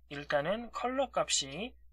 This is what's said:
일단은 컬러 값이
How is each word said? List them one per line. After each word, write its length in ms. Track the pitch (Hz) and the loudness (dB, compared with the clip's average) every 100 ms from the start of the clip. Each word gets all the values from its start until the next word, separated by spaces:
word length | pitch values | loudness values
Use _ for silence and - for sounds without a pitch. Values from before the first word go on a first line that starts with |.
| - | -10
일단은 600 | 143 143 147 151 220 226 | -8 2 2 2 0 -2
컬러 360 | - 247 262 254 - | -4 -2 0 0 2
값이 580 | 151 - 139 143 240 - - | 2 0 0 -4 -8 -10 -14